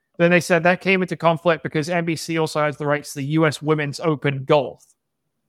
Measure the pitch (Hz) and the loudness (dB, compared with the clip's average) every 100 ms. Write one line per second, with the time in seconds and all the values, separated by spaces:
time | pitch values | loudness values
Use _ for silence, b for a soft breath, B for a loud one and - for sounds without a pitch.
0 | _ - 170 175 - 170 170 180 180 190 | _ 0 4 4 2 2 2 0 0 0
1 | 180 156 165 165 180 160 147 156 147 180 | -2 0 0 2 2 0 0 -4 -2 -2
2 | 170 160 - 165 156 156 151 139 147 147 | -2 -4 -4 -2 -2 0 -2 -2 -2 -2
3 | 143 151 139 156 156 - 147 156 147 135 | -4 -8 -2 2 2 0 -2 0 -2 -4
4 | 170 143 143 135 131 151 123 - _ _ | -2 -2 -2 -2 2 2 0 -8 _ _
5 | _ _ _ _ | _ _ _ _